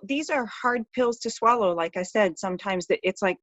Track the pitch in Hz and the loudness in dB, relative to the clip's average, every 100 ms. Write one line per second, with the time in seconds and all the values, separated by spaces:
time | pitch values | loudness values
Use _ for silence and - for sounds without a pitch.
0 | 196 277 311 294 220 - 247 240 220 - | 0 -4 -2 -2 -2 -2 -2 -2 -4 0
1 | 240 233 226 - 226 247 190 170 165 185 | 0 0 -6 0 2 4 4 2 -2 -4
2 | 180 220 196 156 190 185 202 185 - 180 | -2 2 2 0 -4 -4 -2 -4 0 0
3 | 185 190 190 - | 0 0 -2 -2